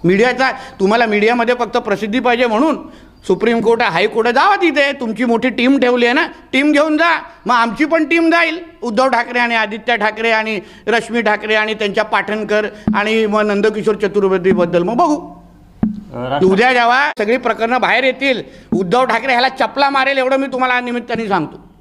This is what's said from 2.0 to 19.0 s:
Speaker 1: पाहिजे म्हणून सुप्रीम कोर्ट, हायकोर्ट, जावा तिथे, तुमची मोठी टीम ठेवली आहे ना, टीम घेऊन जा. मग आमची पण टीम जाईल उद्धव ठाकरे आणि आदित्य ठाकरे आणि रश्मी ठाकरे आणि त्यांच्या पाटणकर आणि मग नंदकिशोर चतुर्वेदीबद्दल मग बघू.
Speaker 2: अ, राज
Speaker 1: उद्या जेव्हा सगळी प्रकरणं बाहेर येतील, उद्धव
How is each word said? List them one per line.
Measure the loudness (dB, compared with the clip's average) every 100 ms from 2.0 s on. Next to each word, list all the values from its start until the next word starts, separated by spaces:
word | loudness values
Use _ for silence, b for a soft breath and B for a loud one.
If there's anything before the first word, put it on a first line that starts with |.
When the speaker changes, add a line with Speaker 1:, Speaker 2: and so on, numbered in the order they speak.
| -2 -2
Speaker 1:
पाहिजे | 0 0 0
म्हणून | 2 0 0 -8 B B B -2
सुप्रीम | 0 2 2
कोर्ट, | 2 2
हायकोर्ट, | 2 0 0 0 0
जावा | 2 2 2
तिथे, | 2 2 0
तुमची | -2 -6 -2 0
मोठी | 0 0
टीम | 0 2 2
ठेवली | 2 2 2
आहे |
ना, | 2 -2 B B
टीम | 0 2
घेऊन | 2 2 2
जा. | 0 0 -6 B 0
मग | 0
आमची | 0 0 0
पण | 0 2
टीम | 2 2
जाईल | 2 0 -2 -12 -10
उद्धव | -4 0 2
ठाकरे | 0 -2 -2
आणि | 0 0
आदित्य | -2 -4 -4 0
ठाकरे | 0 0 0
आणि | 0 0 -6 B B -2
रश्मी | -2 0 -2
ठाकरे | 0 0 0 0
आणि | 0
त्यांच्या | -2 -2 -2
पाटणकर | 0 -2 -2 -6 -2 -2 -2 B -2 -2
आणि | 0 0 0
मग | 0
नंदकिशोर | 0 0 0 0 -2 -2
चतुर्वेदीबद्दल | -2 0 0 0 2 2 2 0
मग | 0
बघू. | 0 0 0 -6 -20 -20 -20 -20 -6
Speaker 2:
अ, | -6 -6 -12
राज | -10 -4 0
Speaker 1:
उद्या | 2 4 4
जेव्हा | 4 2 2 0 -2
सगळी | -2 0
प्रकरणं | -2 -2 -2 0
बाहेर | 0 2
येतील, | 0 -2 -2 -2 -6 B B
उद्धव | -4 2 2